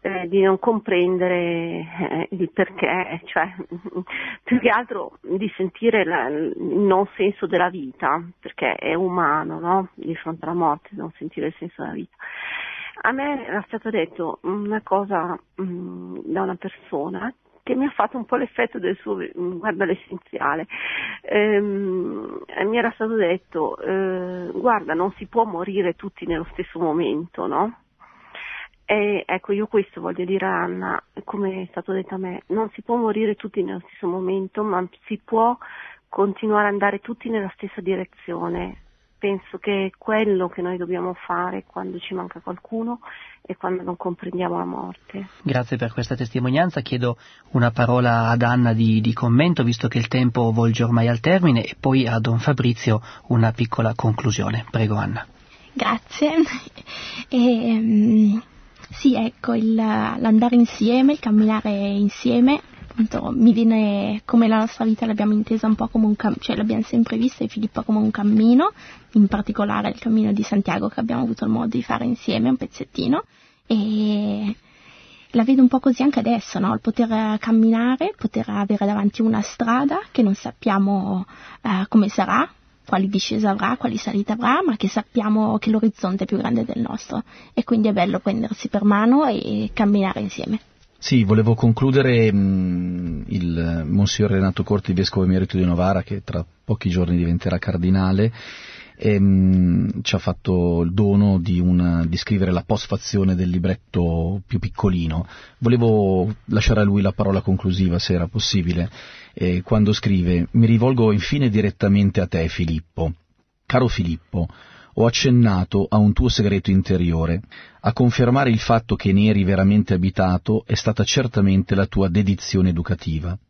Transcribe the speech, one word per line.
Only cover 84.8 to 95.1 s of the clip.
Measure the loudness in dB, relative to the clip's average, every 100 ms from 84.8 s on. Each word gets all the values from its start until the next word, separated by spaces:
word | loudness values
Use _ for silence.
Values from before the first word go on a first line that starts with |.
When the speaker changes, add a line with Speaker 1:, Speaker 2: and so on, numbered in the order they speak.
| -2
Speaker 3:
sappiamo | -4 -4 -4 0 2 2 0
che | 0
l'orizzonte | 2 0 -2 -4 -4 -2
è |
più | -2
grande | 0 -2 -2
del | -4
nostro, | -6 -6 -8 -8 -8 -18 -6
e | -4
quindi | 0 2 2
è |
bello | 2 0 0
prendersi | -2 -2 -4 -6 -4
per | 0
mano | 2 4 4 4 4
e | 0 -4 -4 -4
camminare | 0 2 4 2 -2
insieme. | -6 -8 -6 -6 _ _ _ _
Speaker 4:
Sì, | 2 4
volevo | 6 4 4 4
concludere, | 4 4 4 4 4 4 4
mm, | 4 2 2 0 -2 -4 -4 -6 -6 -4
il | -2 -2 0 0 -2 0
Monsignor | 2 2 2 0
Renato | 2 2 0
Corti, | 0 0 0
Vescovo | 0 0